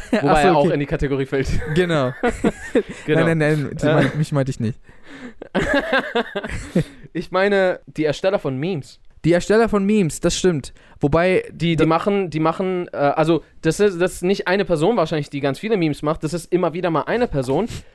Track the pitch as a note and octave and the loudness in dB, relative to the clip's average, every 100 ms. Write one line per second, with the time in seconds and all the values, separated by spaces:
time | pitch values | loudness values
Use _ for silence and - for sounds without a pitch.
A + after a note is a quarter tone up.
0 | - G#3+ C#3+ D#3 C#3+ C#3+ D3+ D#3 C#3+ D#3+ | 0 0 4 4 6 4 4 0 -2 -2
1 | C#3 C3+ C3 C3+ - - D#3 D3+ F3 D#3+ | -2 -2 -2 -2 0 0 0 0 2 0
2 | B2+ - A#3+ - - - - A#3+ - - | -2 -2 -4 0 -2 -2 -2 -2 -2 -8
3 | - D#3 E3 E3 D3+ D#3 C#3 - D3 D#3 | 0 2 2 2 2 0 -2 -2 2 4
4 | C3+ D3 D#3 C#3+ C3 - A#2 - - - | 2 0 -2 -2 -2 -4 -6 -6 -16 -20
5 | - C4 B3 - - F4 C#5 C#4+ - C4 | -20 -18 -18 -16 -6 -4 0 0 0 -2
6 | - A#3+ - - - - - F3 - - | -2 -4 -4 -8 -8 -10 -4 -2 -4 -10
7 | - D#3+ D#3 F#3 G3+ G3 F#3 - - - | -12 -10 -4 0 2 4 2 0 -8 -4
8 | D3+ C#3+ F#3+ G3 D3 C3 E3 D#3+ - - | -2 0 0 0 -2 -4 -4 -4 -8 -18
9 | - - D3+ E3+ - G#3+ A3 G#3 G3 G#3+ | -20 -4 2 2 4 2 4 2 2 2
10 | E3 - E3+ - F#3 D#3 - - - - | 2 0 -2 2 0 0 -6 -16 -20 -2
11 | D3 D#3+ F3+ F#3 - - E3+ D#3 D#3 E3 | 0 2 2 2 -2 -4 0 2 4 2
12 | G3+ G3+ F#3 D#3 D#3+ E3 F#3 F3+ F3 A2+ | 2 0 -2 0 0 0 -2 -4 -4 0
13 | C#3+ - D#3 D#3+ - - D#3+ D#3+ G#3 E3+ | 0 2 2 2 -2 -4 -4 2 2 2
14 | F3 - F3 G3 - G3 F#3 E3 E3+ A#3 | -2 0 -2 0 0 0 2 2 2 2
15 | D#3+ D#3+ C#3+ C#3+ C#3 C3+ G#3+ G#3+ D#3+ C#3 | 0 -2 -4 -4 -2 -2 -2 0 0 0
16 | D3+ D#3+ D3+ E3+ - F3 F3 E3 F3 D3+ | -2 -2 -4 -6 -2 0 0 -2 -2 -2
17 | - A3 A#3+ C#3 B2 C#3+ A3+ - - | 0 -2 0 -2 0 0 -2 -6 -14